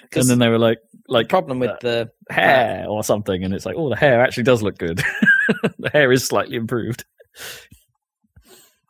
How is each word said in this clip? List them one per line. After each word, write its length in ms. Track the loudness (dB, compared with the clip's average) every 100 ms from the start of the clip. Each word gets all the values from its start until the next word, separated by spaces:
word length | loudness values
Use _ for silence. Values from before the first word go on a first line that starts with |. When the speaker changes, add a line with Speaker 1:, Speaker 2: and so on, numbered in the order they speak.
| -8
Speaker 1:
'Cause 180 | 0 2
Speaker 2:
And 0 |
then 100 | 4
they 100 | 4
were 100 | 4
like, 200 | 2 0 _
Speaker 1:
the 60 | -20 -2
Speaker 2:
like, 160 | -2 2
Speaker 1:
problem 300 | 0 0 -4
with 120 | -4
Speaker 2:
uh, 60 | -4
Speaker 1:
the 280 | -4 -4 -6 _ -6
Speaker 2:
hair 560 | 0 4 4 2 -2 -6
or 160 | -4
something, 400 | -2 -2 -2 -4
and 100 | -4
it's 120 | -6 -6
like, 100 | -6
"Oh, 120 | -4
the 60 | 2
hair 260 | 4 4
actually 220 | 2 0
does 180 | 2 2
look 140 | 2 -4
good." 240 | -6 -4 -4
<laughs> 60 | 0 2 2 0 -2 -4 -6
The 120 | -2
hair 200 | 2 4
is 140 | 2 0
slightly 300 | -2 -2 -6
improved. 500 | -4 -4 -4 -8 -12 _ _ -20 -18 -18 -20 -20 _ _ _ _ _ -20 _ -20 _ _